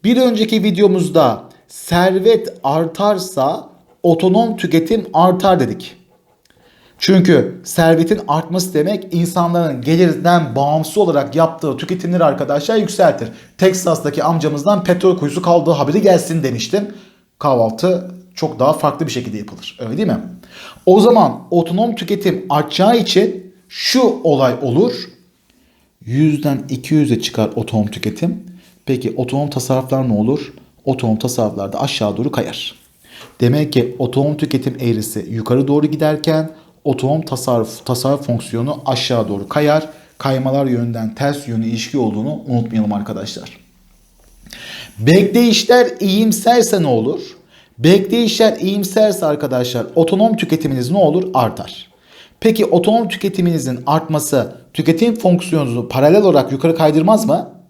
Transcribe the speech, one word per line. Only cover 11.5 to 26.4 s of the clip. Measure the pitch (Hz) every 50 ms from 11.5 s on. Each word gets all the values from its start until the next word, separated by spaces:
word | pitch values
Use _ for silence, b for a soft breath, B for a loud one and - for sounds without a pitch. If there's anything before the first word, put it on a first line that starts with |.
| 160 - - 151 135 -
tüketimleri | 165 - 185 180 - 170 180 180 170
arkadaşlar | 151 135 139 147 139 143 147 180 - 226
yükseltir. | 220 202 - - - 190 160 - - - - B B B B B B
Teksas'taki | 180 190 185 185 - 170 160 - - 147 143 160 147
amcamızdan | 156 170 165 139 156 143 147 143 202 208 190 -
petrol | - 180 180 - 185 180 180
kuyusu | 147 147 143 175
kaldığı | 175 180 170 175 - 160
haberi | 165 143 143 139 151 208
gelsin | 190 269 277 - - - 165 165 135
demiştim. | 131 117 117 - - - 208 202 - B B B B B B B B _ _
Kahvaltı | - 147 135 120 113 110 110 - - 185 180 175 - - - - - _ _
çok | - - 147 131 110
daha | 123 143 156
farklı | - - 147 139 - 165 135
bir |
şekilde | 120 127 120 110 101 104
yapılır. | 104 101 - - - - - -
Öyle | 123 110 117 160
değil | 220 180
mi? | 120 - - - - - B B B B B B B B B
O | - 185 214
zaman | 202 240 240 220 180 139 - - - -
otonom | - 175 165 165 170 190 226 240 220
tüketim | - 185 170 202 196 - 190 - - - -
artacağı | 143 151 147 - - - 185 214 240 233
için | 196 - - - 190 - - - - - _ _ _ _
şu | - - - - - 262 254 226 - - -
olay | 160 147 135 135 127 123 120
olur. | 143 127 117 147 214 247 - - - - - _ _ _ _ _ _ _ _ _ _ _ _ _ _ _ _ _ -
Yüzden | 110 120 139 156 156 147 139